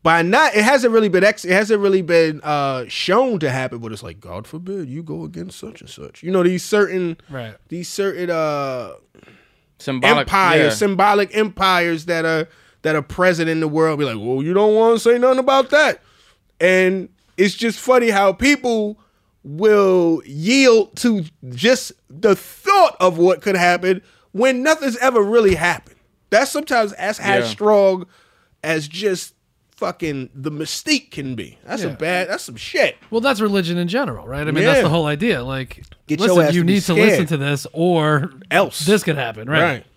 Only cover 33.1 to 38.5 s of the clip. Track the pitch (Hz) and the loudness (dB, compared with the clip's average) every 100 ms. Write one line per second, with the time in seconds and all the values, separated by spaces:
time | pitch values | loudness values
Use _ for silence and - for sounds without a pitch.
33.1 | 220 269 214 214 196 170 175 175 226 240 | -4 -2 -2 0 0 -2 -4 -2 -4 -6
34.1 | 110 - 139 151 156 220 277 165 165 151 | -8 -10 -8 -4 0 2 2 2 0 -2
35.1 | 147 233 147 127 135 131 - - - - | -2 -2 -2 -4 -8 -10 -16 -20 -20 -6
36.1 | 151 208 180 156 175 170 202 - 160 220 | -2 2 4 4 2 2 0 2 2 4
37.1 | 190 160 156 139 143 - - 180 170 151 | 4 0 -2 -2 -4 -6 -2 0 2 2
38.1 | 151 160 - - | 0 -2 -10 -2